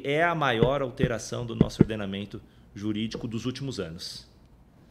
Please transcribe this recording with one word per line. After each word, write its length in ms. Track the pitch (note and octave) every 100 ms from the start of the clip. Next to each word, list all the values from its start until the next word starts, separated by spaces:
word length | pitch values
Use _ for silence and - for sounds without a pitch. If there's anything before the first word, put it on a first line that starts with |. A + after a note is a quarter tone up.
| C3+
é 180 | D3
a 100 | F3
maior 480 | E3 C#3 A2+ A#2+ C#3+
alteração 640 | C3+ A#2 A#2+ A2+ - A#2+ A#2
do 80 |
nosso 280 | A2+ A2+ -
ordenamento 600 | G2+ A2 G2 G2 G2+ G#2 - - -
jurídico 540 | G2+ G#2+ G#2+ A2 - A#2+
dos 180 | A2+ A#2+
últimos 320 | B2 C#3 G2+
anos. 480 | E2+ E2+ - - - - - - - - -